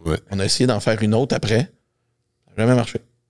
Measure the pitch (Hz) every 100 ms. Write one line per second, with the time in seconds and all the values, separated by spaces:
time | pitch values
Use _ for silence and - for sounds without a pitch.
0 | 82 80 - 98 82 - 127 104 - 107
1 | 107 117 135 - 104 117 - _ _ _
2 | _ _ _ _ _ - 117 123 110 -
3 | _ _